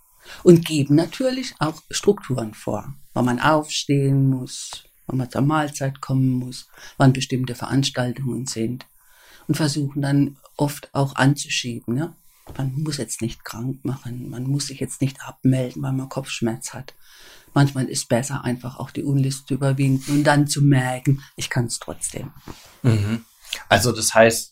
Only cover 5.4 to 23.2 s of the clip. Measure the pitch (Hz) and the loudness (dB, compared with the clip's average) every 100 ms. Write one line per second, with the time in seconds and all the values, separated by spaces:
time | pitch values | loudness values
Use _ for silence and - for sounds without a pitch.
5.4 | 143 156 147 - 135 135 - 131 131 127 | 2 2 -2 -4 -6 -6 -2 0 2 0
6.4 | 127 - - - - - 135 131 - 127 | -6 -12 -18 -20 -16 4 4 4 -2 -4
7.4 | 123 120 - 131 135 131 123 123 135 117 | -4 -6 -2 0 0 -2 -4 -4 -6 -4
8.4 | 135 110 113 123 - _ _ _ - - | -6 -4 -4 -4 -12 _ _ _ -20 -12
9.4 | - 156 156 151 139 147 139 143 139 - | -4 0 0 0 -4 -2 2 2 2 -2
10.4 | - - 147 - - - 139 - 135 143 | -16 -4 -4 -4 -6 -2 -2 2 2 2
11.4 | - - 123 117 - 127 170 - _ _ | -2 -6 -6 -6 -4 -4 -4 -10 _ _
12.4 | - - 135 135 156 143 110 - 113 - | -14 -6 -4 -4 -4 -4 -6 -6 -6 -8
13.4 | - 107 127 131 123 131 120 123 - 117 | -14 -8 -8 -6 -6 -6 -10 -12 -10 -6
14.4 | 131 143 139 139 131 - 135 - - - | -2 -2 -4 -6 -8 -2 -2 -2 -16 0
15.4 | 131 131 123 151 135 131 131 135 135 - | 2 2 0 -4 -4 -4 -4 -8 -8 -4
16.4 | 117 120 - 117 - - - - - - | -4 -4 -8 -12 -16 -20 -20 -20 -20 -20
17.4 | - 147 139 131 123 - - 117 131 135 | -2 2 2 0 -6 -6 -2 -2 -2 -6
18.4 | - 123 127 - - - 127 139 135 135 | -6 -6 -10 -12 -10 -6 -2 0 0 -4
19.4 | - 151 139 135 139 131 139 147 147 143 | -6 -2 0 0 2 0 2 2 4 4
20.4 | 143 139 143 131 127 127 147 135 - - | 2 4 6 6 2 0 0 0 -4 -12
21.4 | - 127 117 - - - - - 139 - | -4 -2 -2 -6 -10 -8 -8 -8 -12 -14
22.4 | - - - - 127 107 101 117 | -18 -18 -20 -2 2 2 0 -4